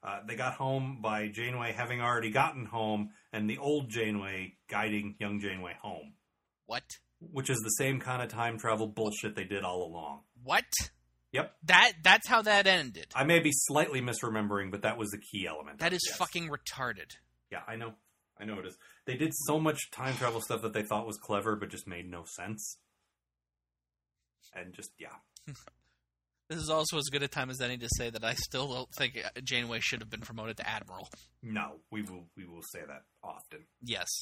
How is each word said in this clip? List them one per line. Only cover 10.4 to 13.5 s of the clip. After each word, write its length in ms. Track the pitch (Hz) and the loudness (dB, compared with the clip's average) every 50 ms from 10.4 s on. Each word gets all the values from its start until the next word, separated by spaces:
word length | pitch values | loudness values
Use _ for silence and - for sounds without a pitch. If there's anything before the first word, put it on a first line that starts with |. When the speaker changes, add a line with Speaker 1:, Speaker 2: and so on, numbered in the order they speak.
Speaker 2:
What? 220 | 123 127 156 214 254 - - - - - _ _ _ _ _ _ _ _ - | -2 2 2 2 2 2 -2 -2 -2 -4 _ _ _ _ _ _ _ _ -2
Speaker 1:
Yep. 180 | 127 156 - - _ - | -2 -2 -2 -6 _ 4
Speaker 2:
That, 280 | 160 180 180 214 247 202 165 | 8 10 10 10 10 6 6
that's 260 | 160 185 190 226 - - | 10 10 10 10 10 6
how 140 | 247 226 | 6 6
that 240 | 214 214 208 202 196 190 | 8 8 8 8 10 8
ended. 400 | 185 175 147 127 101 82 - _ - | 8 8 4 0 -6 -10 -14 _ 0
Speaker 1:
I 100 | 127 139 | 2 6
may 160 | 151 170 170 | 8 8 8
be 100 | 156 151 | 8 6